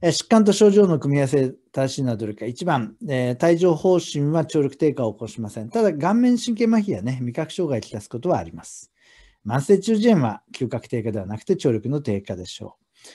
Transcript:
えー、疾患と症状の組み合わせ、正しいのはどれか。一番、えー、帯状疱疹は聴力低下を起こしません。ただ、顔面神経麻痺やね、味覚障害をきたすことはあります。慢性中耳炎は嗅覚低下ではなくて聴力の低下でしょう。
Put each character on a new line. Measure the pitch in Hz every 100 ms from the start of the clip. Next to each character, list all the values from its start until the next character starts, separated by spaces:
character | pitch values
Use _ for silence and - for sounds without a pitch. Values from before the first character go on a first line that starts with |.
え | 170
ー、 |
疾 | - -
患 | 226
と | 208
症 | 202 208
状 | 202 196
の | 151
組 | 139
み | 143
合 |
わ | 135
せ、 | 143 131 - _
正 | - 135
し | 139
い |
の | 131
は | 107
ど | 110
れ |
か。 | 104 110
一 | 123
番、 | 175 139 107 - 185
え | 127 123
ー、 | 123 170
帯 | 170
状 | 180
疱 | 156 190 180
疹 | 170 147 143
は | 165 147
聴 | 160
力 | 139 -
低 | 156
下 | 135 113
を |
起 | 101
こ | 110
し | -
ま | 107
せ | 113
ん。 | 110
た | 233
だ、 | 214
顔 | 151 165
面 | 226 247 240
神 | - 220
経 |
麻 | 233 226
痺 | 202
や | -
ね、 | 120 131
味 | 120
覚 | 120 160
障 | - 165
害 | 120
を |
き | -
た | 110
す | -
こ | 120
と | 175
は | 139
あ |
り | 82
ま | 82
す。 | - - - _ _ _ _ _ 104
慢 | 127
性 | 143 196
中 | 190
耳 | 220 233
炎 | 202
は | 120 101 _
嗅 | - 123
覚 | 120 -
低 | 120
下 | 107
で | 104
は | 92
な | 107
く |
て | - -
聴 | 143
力 | 110 117
の | 147
低 | 143 101
下 | 98 90
で |
し | 90 -
ょ | 101 -
う。 | _ _ -